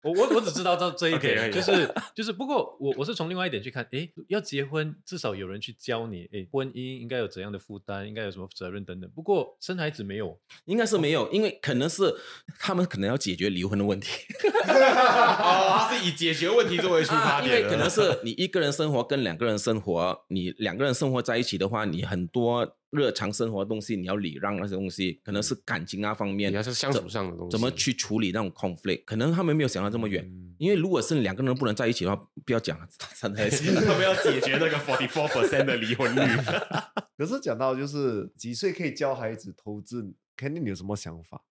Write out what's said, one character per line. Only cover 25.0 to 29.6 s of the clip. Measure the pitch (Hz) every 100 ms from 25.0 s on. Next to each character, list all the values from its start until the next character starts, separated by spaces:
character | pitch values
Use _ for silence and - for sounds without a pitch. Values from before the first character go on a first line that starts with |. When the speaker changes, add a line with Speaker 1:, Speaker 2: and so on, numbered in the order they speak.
| 90 -
Speaker 3:
可 | -
能 | 101
是 | 107 131
感 | - - 87
情 | 95 104
啊 |
方 | 107 101
面， | 98 101
Speaker 2:
也 | 98
是 | 113
相 | 117 139
处 | 135 85
上 | 107 92
的 | 85
东 | 87
西。 |
Speaker 3:
怎 | 110
么 | 120
去 | - -
处 | 120 - 107
理 | 101
那 | 98
种 | 101
conflict， | - 98 87 95 87 -
可 | 110
能 | 139
他 | 170
们 | 175
没 | 151